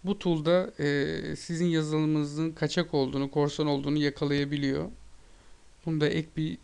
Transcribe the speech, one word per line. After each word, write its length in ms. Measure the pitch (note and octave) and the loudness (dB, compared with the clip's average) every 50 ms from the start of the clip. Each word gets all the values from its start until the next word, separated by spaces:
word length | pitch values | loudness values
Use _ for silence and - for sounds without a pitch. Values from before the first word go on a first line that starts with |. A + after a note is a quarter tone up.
| - | -2
Bu 160 | F#3 G3+ G3+ | -2 -4 0
tool'da, 540 | - F3+ E3 D#3 D3 D#3+ F3 F3+ F#3 - - - | 2 2 2 2 4 4 4 4 2 0 -4 -2
e, 560 | D3 D3 C#3+ C#3+ C#3 D#3 D#3+ - - - D3+ | 0 2 2 2 0 0 -2 -4 -4 -6 -8
sizin 300 | - - - E3+ D#3+ F3 | -8 -6 -8 -2 0 2
yazılımınızın 840 | F3 E3 D#3+ D#3 D3+ D#3 D#3 D#3 D#3 D#3 D3+ D3 C#3+ C#3+ D3+ D#3+ D#3+ | 2 2 2 0 2 0 2 2 2 2 2 0 -2 -2 -2 -2 -4
kaçak 420 | D#3+ - D#3 D3+ - F3+ E3+ - - | -2 -2 -2 0 0 0 -2 2 2
olduğunu, 380 | C#3+ C3+ C3 - C#3 C#3 C#3 | 2 2 2 0 -2 -2 0
korsan 360 | - D#3 C#3+ D3 - - D3+ | 2 2 2 2 0 0 0
olduğunu 300 | D3 C#3+ C#3 C#3 C#3+ D3 | 0 0 0 0 0 0
yakalayabiliyor. 920 | D3+ D3 C#3+ C#3+ - D#3 C#3+ C#3+ C#3+ C#3+ C#3+ D3+ C#3+ C#3+ C3+ C3+ D3 D#3+ G3+ - - - - - - - - - - - - - - - - - - - | 2 2 0 0 0 -2 0 2 0 0 0 -2 0 0 0 0 0 -4 -6 -8 -14 -18 -20 -20 -20 -20 -20 -20 -20 -20 -20 -20 -20 -20 -20 -20 -8 -4
Bunu 160 | E3 D#3+ D#3 | -2 0 2
da 60 | D3+ | 2
ek 220 | C#3+ - D#3 D#3 - - | 2 0 0 -4 -4 -4
bir 200 | D#3+ D#3 D#3 F3+ - | -4 -4 -4 -4 -8